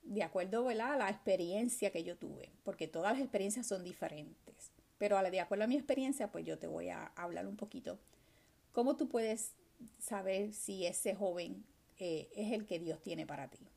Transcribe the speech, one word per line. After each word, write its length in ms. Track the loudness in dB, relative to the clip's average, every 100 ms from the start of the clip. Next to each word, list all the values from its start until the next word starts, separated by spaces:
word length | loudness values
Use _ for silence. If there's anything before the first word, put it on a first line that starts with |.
de 200 | -2 0
acuerdo, 420 | 2 0 2 2 2
¿verdad?, 300 | 2 2 2
a 20 |
la 120 | 2
experiencia 800 | 0 4 4 4 2 2 2 2
que 120 | 0
yo 140 | -4 -6
tuve, 340 | -8 -8 -12 -8
porque 260 | -6 -4 -2
todas 240 | 0 2
las 80 | 4
experiencias 440 | 2 2 0 0 -2
son 200 | -2 -4
diferentes. 880 | -6 -6 -6 -12 -16 -20 -20 -20 -20 _ _
Pero 200 | 4 6
a 40 |
la, 100 | 6
de 80 | 2
acuerdo 240 | 2 2
a 40 | 4
mi 80 | 4
experiencia, 540 | 4 2 4 0 0
pues 140 | -2
yo 160 | -4 -4
te 80 | -4
voy 220 | -4 -4
a 160 | -4 -8 -6
hablar 320 | -6 -4 -4
un 80 | -6
poquito 440 | -8 -8 -8 -10 -12 -20 -20 -20 -20 _ _
cómo 240 | 2 2 2
tú 100 | 2
puedes 460 | 2 0 0 -4 -10 -20 _ -20 -12
saber 540 | -6 -2 0 0 0
si 340 | -4 -6 -2 0
ese 300 | 0 0 2
joven, 480 | 0 0 -4 -8 -12 _ _ -8
eh, 280 | -2 -2 -4 -4
es 160 | -2
el 140 | -2 -2
que 140 | -4
Dios 220 | -2 -4
tiene 240 | -4 -6 -6
para 240 | -6 -8
ti 100 | -12 -20